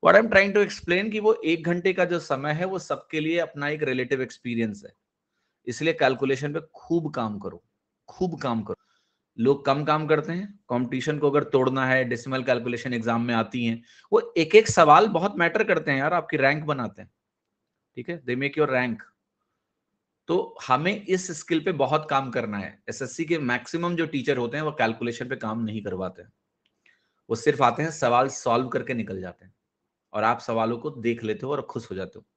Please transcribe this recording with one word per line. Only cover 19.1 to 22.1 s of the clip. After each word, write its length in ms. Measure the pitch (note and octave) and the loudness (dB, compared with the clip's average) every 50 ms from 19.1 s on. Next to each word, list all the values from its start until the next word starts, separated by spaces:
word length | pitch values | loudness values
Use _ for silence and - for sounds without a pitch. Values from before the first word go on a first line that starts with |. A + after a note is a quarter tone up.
| _ _ _ _ _ _ _ _ _ _ _ _ _ _ _ _ _ _ _ _ _ _ _ | _ _ _ _ _ _ _ _ _ _ _ _ _ _ _ _ _ _ _ _ _ _ _
तो 320 | - E3 F3+ - - - - - - | -2 -2 -2 -2 -4 -10 -16 0 0
हमें 380 | B2+ C3 D#3 F3+ G#3 G#3 - | 0 2 2 -2 -2 -4 -2
इस 240 | - F#3 F3+ F#3 - | -2 -2 -2 -2 -6
स्किल 300 | E3 - - - E3+ D#3+ | -10 -12 -6 -2 -2 0
पे 120 | D3+ F#3+ | 0 -2
बहुत 340 | F3 C#3+ C#3 B2 D3 - - - | 0 0 0 0 0 -2 -2 0